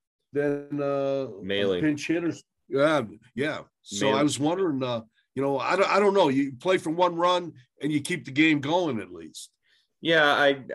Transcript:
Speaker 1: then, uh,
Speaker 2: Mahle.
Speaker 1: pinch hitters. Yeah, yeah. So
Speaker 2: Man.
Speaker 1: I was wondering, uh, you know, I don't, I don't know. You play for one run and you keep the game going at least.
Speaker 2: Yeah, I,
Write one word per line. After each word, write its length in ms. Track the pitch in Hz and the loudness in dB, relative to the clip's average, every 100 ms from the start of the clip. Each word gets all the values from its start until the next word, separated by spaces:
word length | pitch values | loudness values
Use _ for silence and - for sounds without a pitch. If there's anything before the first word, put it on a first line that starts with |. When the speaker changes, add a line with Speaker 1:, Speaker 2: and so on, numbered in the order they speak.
| _ _ _ | _ _ _
Speaker 1:
then, 380 | 143 147 143 143 143 | -2 -2 -2 -6 -4
uh, 520 | 139 139 139 135 127 95 | -2 -2 -2 -2 -4 -10
Speaker 2:
Mahle. 380 | 92 98 98 87 | -4 0 0 2
Speaker 1:
pinch 260 | 151 147 - | 0 -2 -2
hitters. 340 | 170 170 - _ _ - | -2 -2 -6 _ _ -6
Yeah, 320 | 135 151 151 107 - _ - | 0 2 2 -2 -12 _ -6
yeah. 240 | 151 101 - _ | -6 -6 -12 _
So 240 | - 101 101 | -12 -2 0
Speaker 2:
Man. 80 | 135 | 2
Speaker 1:
I 80 | |
was 160 | 151 123 | 0 0
wondering, 440 | 147 185 180 135 | -2 0 -2 -2
uh, 180 | 127 117 - _ _ 131 | -2 -4 -8 _ _ -6
you 80 | |
know, 160 | 139 135 | -2 -2
I 160 | 123 180 | 0 -2
don't, 140 | 185 | 2
I 100 | 190 | 2
don't 140 | 208 | 4
know. 160 | 196 156 | 4 4
You 240 | 135 139 | 2 -2
play 240 | 123 180 185 | -4 0 0
for 120 | 165 | 0
one 260 | 170 180 170 | 0 0 2
run 380 | 180 180 170 - _ - | 2 0 -4 -14 _ -8
and 100 | 147 | -2
you 100 | 147 | -2
keep 240 | 147 - 143 | -2 -6 -4
the 60 | |
game 280 | 131 160 143 | 2 4 4
going 400 | 143 180 165 110 | 2 0 0 -4
at 140 | 90 | -8
least. 380 | 87 82 - - _ _ _ _ _ | -14 -16 -18 -20 _ _ _ _ _
Speaker 2:
Yeah, 240 | 151 160 147 | 0 4 4
I, 380 | 131 143 135 120 | 4 4 2 -6